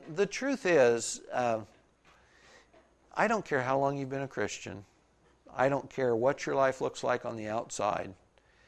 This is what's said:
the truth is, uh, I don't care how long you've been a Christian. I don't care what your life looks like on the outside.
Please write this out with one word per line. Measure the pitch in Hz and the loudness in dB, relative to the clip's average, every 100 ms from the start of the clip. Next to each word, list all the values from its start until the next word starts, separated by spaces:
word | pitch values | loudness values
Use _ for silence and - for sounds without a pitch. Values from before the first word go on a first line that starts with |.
| - | -8
the | 156 196 | -2 -2
truth | - 269 262 180 | 0 -2 0 4
is, | 156 120 117 - - - | 8 8 6 -2 -8 -6
uh, | 127 120 113 107 _ _ _ _ - _ _ - - _ - _ _ _ - | -2 0 0 -4 _ _ _ _ -20 _ _ -20 -20 _ -20 _ _ _ 0
I | 214 | 2
don't | 214 | 2
care | - 139 | 0 0
how | 123 135 | 2 2
long | 139 139 | 0 -2
you've | 131 | -4
been | 135 | -6
a | 135 | -6
Christian. | - 104 - - 101 - _ _ _ _ _ - 127 | -4 -4 -4 -12 -14 -16 _ _ _ _ _ -10 0
I | 135 | 2
don't | 139 - | 2 -4
care | - 127 113 | -2 0 2
what | 131 139 156 | 2 0 -2
your | |
life | 139 135 127 | 2 2 0
looks | 131 - | -4 -2
like | 123 123 117 | -2 -2 -4
on | 113 | -8
the | 107 | -4
outside. | 113 - - 104 87 98 - _ _ _ _ | -6 -6 -2 -2 -2 -6 -14 _ _ _ _